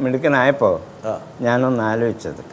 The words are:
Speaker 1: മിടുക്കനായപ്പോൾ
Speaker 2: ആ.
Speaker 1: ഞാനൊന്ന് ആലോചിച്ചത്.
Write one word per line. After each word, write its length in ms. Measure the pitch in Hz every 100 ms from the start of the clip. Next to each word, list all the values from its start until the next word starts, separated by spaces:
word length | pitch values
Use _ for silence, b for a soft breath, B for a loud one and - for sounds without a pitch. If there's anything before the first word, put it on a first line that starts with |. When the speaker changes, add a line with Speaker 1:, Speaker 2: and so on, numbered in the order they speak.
Speaker 1:
മിടുക്കനായപ്പോൾ 720 | 131 131 156 139 127 139 104 82 - - 110
Speaker 2:
ആ. 120 | 98 - -
Speaker 1:
ഞാനൊന്ന് 420 | 120 123 131 123
ആലോചിച്ചത്. 560 | 110 113 117 101 85 73 -